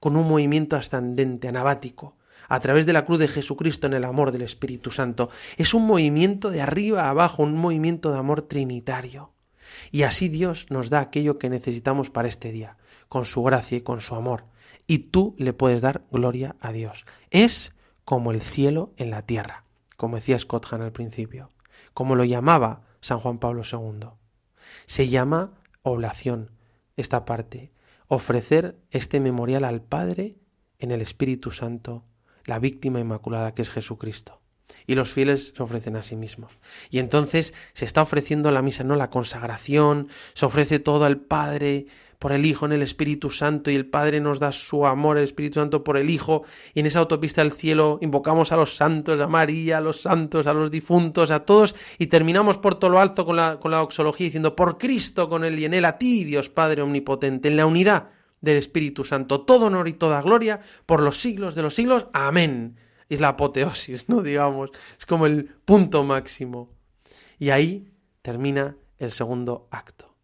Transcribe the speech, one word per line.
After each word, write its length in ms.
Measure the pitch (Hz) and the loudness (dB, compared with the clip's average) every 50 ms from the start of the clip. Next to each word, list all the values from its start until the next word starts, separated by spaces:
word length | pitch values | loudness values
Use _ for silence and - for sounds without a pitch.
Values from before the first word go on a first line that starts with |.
con 160 | - 156 143 | 0 2 2
un 100 | 156 165 | 2 2
movimiento 480 | 160 156 151 147 143 147 156 156 151 - | 4 4 2 4 2 2 0 0 0 -2
ascendente, 720 | 143 - - - 131 123 123 123 123 135 131 127 120 120 | -4 -4 -4 -6 -6 -4 -4 -2 -2 -2 -2 -2 -6 -8
anabático, 680 | 127 123 127 127 139 139 139 - 127 - - - 143 _ _ _ _ _ - - | -6 -6 -2 0 0 0 0 -4 -16 -16 -16 -20 -20 _ _ _ _ _ -20 -6
a 140 | - 123 127 | -2 -2 -2
través 240 | - - 135 151 160 | 0 4 4 4 4
de 80 | 156 160 | 4 2
la 140 | 160 147 | 2 2
cruz 120 | 151 170 165 | 2 2 2
de 80 | 156 | 2
Jesucristo 600 | 147 - 156 139 - 139 139 160 165 151 - - | 2 0 -2 -6 -6 -6 -2 -2 -2 -2 -2 -4
en 80 | 139 135 | -2 -2
el 100 | 131 123 | -2 -4
amor 260 | 127 127 143 147 135 | -2 0 0 0 0
del 120 | 123 123 123 | 0 -4 -6
Espíritu 480 | 113 - _ - 131 131 120 - 127 | -8 -8 _ -8 -8 -8 -8 -10 -10
Santo. 400 | - - 135 123 117 117 123 120 - - - - - | -4 -4 -4 -4 -2 -4 -4 -4 -4 -14 -20 -20 -4
Es 160 | - 160 - - | -2 -2 2 2
un 140 | 226 220 | 2 4
movimiento 640 | 214 214 175 160 147 147 151 170 190 202 196 196 214 | 4 4 4 4 4 4 4 4 2 2 0 -4 -4
de 100 | 185 160 | -4 -2
arriba 440 | 139 135 139 180 208 208 220 190 165 | -4 -2 -2 -2 0 0 0 0 0
a 40 | 139 | 0
abajo, 340 | 139 151 175 170 - - 151 | 2 4 2 2 2 0 0
un 140 | 147 151 | 0 0
movimiento 560 | 160 170 175 165 156 156 165 170 165 - 160 143 | 0 0 0 0 0 0 -2 -2 -2 -2 -4 -2
de 60 | 135 | -2
amor 240 | 131 139 147 151 147 | -2 -2 -2 -2 -4
trinitario. 920 | 151 - 143 135 127 123 123 113 - 127 127 127 127 127 139 147 - _ _ _ _ _ _ _ - - - - - | -6 -6 -4 -4 -4 -6 -8 -8 -8 -8 -8 -8 -12 -16 -18 -20 -20 _ _ _ _ _ _ _ -20 -20 -20 -20 -8
Y 120 | - 143 143 | 0 0 2
así 260 | 131 - - 185 180 | 2 2 0 -2 -2
Dios 380 | 156 156 180 185 170 165 - - | -2 -2 -2 -2 -2 -6 -8 -8
nos 220 | 139 131 123 117 | -6 -6 -4 0
da 100 | 139 147 | 0 0
aquello 380 | 139 - - 147 147 147 143 143 | 0 0 -4 -2 0 0 -2 -2
que 100 | - 127 | -2 -4
necesitamos 600 | 127 123 123 - 120 117 117 139 135 143 135 - | -4 -4 -4 -6 -8 -4 -2 -2 -2 -2 -4 -4
para 180 | - 117 117 120 | -4 -4 -4 -4
este 240 | 113 - - 117 110 | -6 -8 -12 -12 -10
día, 240 | 113 110 107 - _ _ _ _ _ _ _ | -10 -12 -14 -18 _ _ _ _ _ _ _
con 160 | - 131 123 | -6 -6 -6
su 180 | 120 - 131 120 | -4 -4 -2 2
gracia 360 | 131 131 127 117 - 123 120 | 2 2 2 0 -2 -6 -6
y 20 | |
con 220 | 120 - 123 117 110 | -6 -6 -8 -8 -8
su 120 | - 120 | -10 -10
amor. 300 | 113 113 123 123 113 - _ _ _ _ _ - - _ | -6 -4 -4 -6 -6 -8 _ _ _ _ _ -20 -20 _
Y 120 | _ 160 - | _ -2 -2
tú 360 | - - - 180 190 214 - - | -2 0 2 2 2 2 0 -4
le 160 | 139 127 123 | -4 -4 -2
puedes 260 | - 135 131 123 120 | 2 2 2 2 4
dar 240 | 113 131 139 - _ _ - | 2 0 -2 -2 _ _ -4
gloria 420 | 120 120 123 120 123 131 135 - _ | -2 -2 0 -2 -4 -6 -8 -10 _
a 100 | - 117 110 | -12 -10 -10
Dios. 340 | 113 113 107 - - - - - _ _ _ | -8 -10 -10 -12 -16 -20 -20 -20 _ _ _
Es 420 | - 175 214 240 - - - - _ _ _ _ _ _ _ | 4 4 4 4 2 -2 -10 -14 _ _ _ _ _ _ _
como 260 | - 139 123 120 120 | -2 -2 -2 0 -2
el 120 | 113 110 107 | -4 -4 -6
cielo 500 | - - - 139 139 147 160 170 - _ _ | -6 -4 0 0 0 0 0 -4 -8 _ _
en 120 | 131 117 | -10 -8
la 120 | 110 107 107 | -8 -10 -8
tierra, 420 | - 120 110 101 - - - _ _ _ _ _ _ - | -6 -6 -6 -6 -8 -14 -18 _ _ _ _ _ _ -14
como 200 | _ - 117 117 | _ -8 -6 -6
decía 220 | 110 107 - 131 120 | -8 -2 0 -2 -2
Scott 280 | - - - 117 113 - | -2 -4 -6 -8 -6 -6
Hahn 120 | - 113 113 | -10 -8 -8
al 100 | 113 113 | -10 -10
principio, 560 | - 117 113 110 - 110 113 117 131 131 - _ _ _ _ _ _ _ _ _ | -10 -12 -12 -8 -10 -10 -10 -12 -18 -20 -20 _ _ _ _ _ _ _ _ _
como 200 | - 131 131 131 | -6 -2 0 2
lo 100 | 127 123 | 2 2
llamaba 580 | 123 123 120 120 151 170 156 123 110 110 - - _ _ _ | 2 0 0 4 4 4 4 4 0 -2 -6 -18 _ _ _
San 200 | - - 131 117 | -8 -6 -6 -4
Juan 180 | 110 127 120 117 | -4 -6 -6 -4
Pablo 260 | - 120 120 120 110 | -4 -4 -4 -6 -8
segundo. 540 | - - 117 113 110 107 107 107 113 - _ _ _ _ _ _ _ _ _ _ - - - - | -10 -10 -10 -10 -10 -12 -12 -14 -16 -18 _ _ _ _ _ _ _ _ _ _ -20 -20 -20 -16
Se 240 | - - - 135 127 | -12 -2 -2 0 2
llama 460 | 123 131 127 139 156 165 185 196 - _ _ _ _ _ | 2 0 0 0 0 -2 -2 -4 -10 _ _ _ _ _
oblación 680 | _ 139 123 117 117 110 - - - 131 120 117 113 110 _ _ _ _ _ _ _ _ _ - | _ -4 -4 -2 -4 -6 -8 -8 -6 -6 -6 -6 -8 -14 _ _ _ _ _ _ _ _ _ -10
esta 260 | - - - 120 117 | -8 -4 -4 -4 -4
parte, 480 | - 117 117 113 - - 123 127 147 _ _ _ _ _ _ _ | -4 -8 -8 -8 -12 -14 -20 -20 -20 _ _ _ _ _ _ _
ofrecer 680 | _ 127 131 - - 127 123 110 - 151 160 170 180 - _ _ _ | _ -4 -4 0 0 -2 -2 0 2 2 2 2 0 -8 _ _ _
este 280 | - 135 - - - 143 | -8 -8 -8 -2 -2 0
memorial 460 | 139 131 123 120 120 120 131 135 139 | 0 0 -2 -2 -2 -2 -2 -2 -2
al 160 | 127 117 117 | -2 -4 -6
Padre 560 | 113 - - 151 175 180 175 175 190 214 214 _ _ _ _ _ _ _ _ _ | -8 -6 -6 -4 -4 -4 -4 -6 -8 -10 -10 _ _ _ _ _ _ _ _ _
en 120 | - 120 | -8 -6
el 100 | 120 117 | -6 -6
Espíritu 500 | 110 - - _ 139 131 131 123 - 123 | -6 -8 -6 _ -2 -2 -2 -4 -6 -12
Santo, 540 | 113 - - 117 117 120 117 - 120 117 - _ _ _ _ _ _ _ _ | -12 -10 -10 -10 -10 -10 -12 -14 -14 -14 -16 _ _ _ _ _ _ _ _
la 120 | - 120 113 | -8 -6 -2
víctima 420 | 120 135 135 - - 135 127 123 | -2 -4 -4 -4 -6 -4 -4 -4
inmaculada 540 | 120 113 110 107 - - 113 113 113 110 110 | -4 -6 -8 -8 -8 -8 -6 -4 -6 -6 -4
que 80 | - 120 | -6 -8
es 80 | - | -6
Jesucristo. 720 | - - 110 - 113 - - 110 107 - - - - _ _ _ _ _ _ _ - - _ | -6 -10 -10 -10 -12 -12 -10 -12 -12 -14 -18 -20 -20 _ _ _ _ _ _ _ -20 -20 _
Y 100 | - 131 | -4 -2
los 140 | 131 131 123 | -2 -2 -2
fieles 440 | - - 135 139 143 139 139 - _ | -2 0 0 2 2 0 -2 -8 _
se 60 | - 127 | -10 -8
ofrecen 340 | 113 117 117 113 117 110 | -8 -6 -8 -8 -8 -8
a 60 | 110 107 | -8 -10
sí 120 | - - | -10 -12
mismos. 380 | 110 110 110 - - 117 - - _ _ - - - - - | -12 -12 -12 -14 -18 -20 -20 -20 _ _ -20 -20 -20 -18 -6
Y 80 | - 127 | -4 -2
entonces 560 | 127 123 - 147 147 147 - 165 160 - - - - - _ | -2 2 2 2 2 2 0 -2 -2 -2 -8 -18 -20 -20 _
se 140 | - - | -8 -8
está 160 | 113 - 156 156 | -2 2 2 2
ofreciendo 480 | - - 147 143 - 151 151 147 151 | 2 2 -2 -2 0 -2 0 2 2
la 100 | 143 135 | 2 2
misa, 240 | 131 139 127 - 131 | 0 0 -2 -4 -2
¿no? 120 | 131 143 | 0 0
La 120 | 147 135 120 | 0 0 -2
consagración, 1000 | - 127 123 - - 120 117 117 113 113 - - 139 147 151 147 147 147 143 143 - - - - - | -2 -4 -4 -4 -8 -10 -10 -10 -10 -10 -8 0 2 4 4 4 4 2 -2 -8 -12 -20 -20 -20 -4
se 100 | - - | -2 -2
ofrece 340 | 135 110 143 147 143 156 147 | 0 2 2 2 2 2 0
todo 280 | 147 - 147 147 151 | 2 2 2 4 4
al 160 | 143 143 139 - | 4 2 0 0
Padre 640 | - - 151 147 147 147 147 147 143 139 139 139 - - - - _ _ _ | -4 -2 -2 -2 -2 -4 -2 -2 0 -2 -2 -4 -8 -20 -20 -20 _ _ _
por 140 | - 143 139 | -4 -2 0
el 120 | 143 143 | 2 2
Hijo 220 | 160 147 139 151 | 2 0 0 0
en 60 | 147 151 | 0 0
el 100 | 147 143 | 0 0
Espíritu 480 | 139 - - 156 147 147 147 - 143 | -2 -2 -4 -2 -2 -2 -4 -4 -8
Santo, 400 | - - 147 147 151 147 147 147 | -6 -2 -2 0 -2 0 0 0
y 60 | 143 | 0
el 100 | 139 131 | 0 0
Padre 340 | 131 - 147 147 151 151 151 | 0 -2 0 0 2 0 0
nos 200 | 147 147 143 135 | 0 0 0 0
da 120 | 147 143 143 | -2 -2 -4
su 340 | - - - - 147 143 | -4 -10 -4 0 2 2
amor, 300 | 139 131 135 147 151 151 | 2 2 2 2 2 2
el 80 | 147 147 | 2 0
Espíritu 360 | 139 - - 147 147 143 151 | 0 -2 -6 -8 -4 -2 -2
Santo 240 | 147 147 143 151 143 | -2 0 0 -2 -2
por 120 | - 147 | 0 0
el 140 | 139 139 151 | 0 2 0
Hijo, 340 | 170 151 - - 156 151 - - - - - - _ | 0 -2 0 0 -2 -2 -2 -6 -20 -20 -20 -8 _
y 60 | 156 | 0
en 60 | 147 | 0
esa 120 | 151 143 175 | 2 2 2
autopista 440 | 165 165 165 151 151 156 - - 156 | 2 2 2 -2 -2 -2 2 2 2
del 100 | 151 147 | 2 2
cielo 460 | - - 156 156 156 156 151 151 147 - | -2 -2 0 4 4 4 4 2 0 -2
invocamos 500 | 156 139 139 139 151 160 165 160 - 165 | 0 0 0 2 2 4 4 4 4 4
a 40 | 165 | 2
los 180 | 156 - - | 2 2 2
santos, 420 | - 147 151 160 156 147 165 160 147 143 | 0 2 2 2 0 0 0 0 0 0
a 40 | |
María, 520 | 143 156 165 160 147 151 160 160 160 165 156 | 2 4 2 4 2 0 -2 0 0 0 0
a 20 | |
los 220 | 156 156 156 - - | 0 -2 -4 -4 0
santos, 440 | 175 185 170 160 151 - 160 151 | 0 2 2 0 0 0 0 2
a 60 | 147 147 | 2 2
los 180 | 151 156 156 | 2 0 0
difuntos, 600 | 151 160 156 - 175 175 170 165 151 - 170 151 | -2 -6 -2 4 4 4 4 4 2 2 2 4
a 160 | 156 151 151 | 2 0 4
todos, 280 | - 202 214 214 196 208 - - - - - | 6 8 8 8 6 2 -4 -18 -20 -6 -4
y 100 | 175 - | -2 4
terminamos 500 | - 165 160 165 170 190 214 208 196 196 | 6 6 6 6 4 4 4 4 2 4
por 160 | - 202 180 | 2 2 2
todo 160 | - - 185 | 4 2 6
lo 100 | 180 185 | 6 6
alto 240 | 196 196 196 - 180 | 6 6 4 -2 0
con 120 | 165 170 | 0 2
la, 220 | 165 165 160 160 147 | 2 2 2 0 -2
con 120 | - 160 | -2 0
la 80 | 160 160 | 2 2
doxología 480 | 160 156 - - 156 151 151 - 180 | 0 0 0 0 0 0 0 0 -4
diciendo, 280 | 170 147 160 156 156 151 | -4 -2 0 0 0 2
"Por 220 | - 180 175 170 | 2 0 0 2
Cristo, 540 | - - 262 269 226 185 - - - 175 156 | -2 -2 0 0 0 -2 -4 -2 -2 -2 0
con 140 | 165 165 160 | 0 -2 -2
Él 140 | 165 160 156 | -2 -2 -2
y 60 | 156 | -2
en 80 | 151 170 | 0 0
Él, 140 | 185 175 | 2 2
a 100 | 170 160 | 2 2
ti, 280 | - 247 247 247 226 180 | 2 0 0 2 2 0
Dios 260 | 147 143 143 139 - | 0 -2 -2 -2 -2
Padre 320 | _ - 160 156 156 147 143 | _ 0 2 2 2 0 0
omnipotente, 640 | 143 143 139 139 - 139 135 147 139 135 131 131 147 | 0 0 -2 0 -2 -2 0 0 -2 -2 0 0 2
en 80 | 151 | 4
la 80 | 151 156 | 4 4
unidad 460 | 160 165 170 185 202 208 170 - - _ _ _ _ _ _ | 4 6 6 6 6 4 2 0 -4 _ _ _ _ _ _
del 160 | - 147 151 143 | 0 2 2 2
Espíritu 460 | 139 143 - 165 151 147 143 - 135 | 2 0 -2 -2 -2 -2 -4 -6 -6
Santo, 360 | - 143 139 135 131 139 139 | -4 -2 -4 -2 0 -2 -2
todo 260 | 139 - 254 247 226 | 6 6 6 6 6
honor 220 | 214 190 185 175 165 | 4 2 0 -2 -2
y 60 | 156 | -2
toda 260 | 165 170 160 151 143 | 0 0 2 2 2
gloria 400 | 143 175 220 233 226 220 214 202 - - - - _ | 2 4 4 4 4 0 -4 -4 -8 -18 -20 -20 _
por 160 | - 165 156 | 2 2 4
los 180 | 147 143 127 - | 4 2 0 0
siglos 360 | - 247 220 190 202 180 151 | -4 -4 -4 -4 -6 -6 -4
de 80 | 160 156 | -4 -4
los 120 | 151 147 | -2 0
siglos. 340 | - 233 247 254 240 - - - | 0 2 4 2 2 2 -2 -4
Amén". 640 | 143 139 139 147 175 170 156 135 120 117 117 117 - _ _ _ _ _ _ | -2 0 2 2 2 2 2 0 -2 -6 -8 -12 -16 _ _ _ _ _ _
Es 120 | 147 143 | -2 2
la 80 | 151 143 | 2 2
apoteosis, 800 | 135 - 143 139 - 135 135 175 - - - - 127 123 - - | 2 2 0 0 0 0 -2 -2 -2 -6 -6 -6 -8 -12 -4 0
¿no? 140 | 240 233 190 | 0 0 0
Digamos, 480 | 147 143 143 143 143 139 135 135 135 - - - - - _ | 0 0 0 0 0 0 -2 -8 -10 -12 -18 -20 -20 -20 _
es 80 | - | -4
como 180 | - 175 165 160 | -2 0 2 4
el 220 | 151 151 151 147 - - _ _ | 4 2 2 -2 -4 -12 _ _
punto 400 | - 196 208 185 156 - 156 143 | 6 8 8 8 6 4 2 2
máximo. 640 | 139 135 135 131 - - - 135 123 123 120 120 120 - _ _ _ _ _ _ _ - - - - _ _ | 2 0 -2 -2 -6 -12 -12 -10 -10 -10 -12 -14 _ -20 _ _ _ _ _ _ _ -20 -20 -20 -20 _ _
Y 120 | 147 139 | 0 2
ahí 400 | 135 135 151 165 185 202 202 - _ _ _ _ _ _ | 4 4 4 2 0 -6 -12 -18 _ _ _ _ _ _
termina 560 | _ - 117 120 131 143 139 139 139 139 143 - _ _ _ _ | _ -10 -8 -4 -2 -2 0 0 -2 -4 -6 -14 _ _ _ _
el 140 | - 120 113 | -10 -10 -6
segundo 560 | - 120 113 123 123 123 120 120 - _ _ | -6 -6 -4 -4 -4 -4 -6 -6 -8 _ _
acto. 440 | - - - - - _ - _ _ _ | -16 -16 -16 -18 -20 _ -20 _ _ _